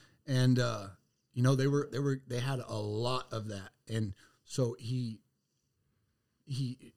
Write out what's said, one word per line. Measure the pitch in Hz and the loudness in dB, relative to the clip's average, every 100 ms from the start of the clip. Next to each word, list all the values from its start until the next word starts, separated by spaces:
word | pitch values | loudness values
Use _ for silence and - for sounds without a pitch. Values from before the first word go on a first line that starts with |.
| - _ - | -20 _ 0
and, | 127 127 123 | 4 6 6
uh, | 120 110 101 92 _ _ _ | 2 -2 -8 -14 _ _ _
you | - | 2
know, | 127 135 | 4 4
they | 135 | 4
were, | 143 143 | 2 0
they | 147 | -2
were, | 143 135 135 | 0 -2 -2
they | 120 | -4
had | 131 131 113 | -2 -4 -4
a | 110 | -4
lot | 104 107 120 127 - | -4 -2 -2 -2 -4
of | 113 107 | -6 -6
that, | 98 95 - - | -8 -12 -16 -6
and | 113 107 - - _ - | -2 -2 -6 -18 _ -6
so | - 120 - | -2 0 -2
he, | 113 127 120 110 _ _ _ _ _ _ _ _ _ _ _ _ - | -4 -4 -4 -8 _ _ _ _ _ _ _ _ _ _ _ _ -10
he | 131 127 127 - | -6 -4 -6 -14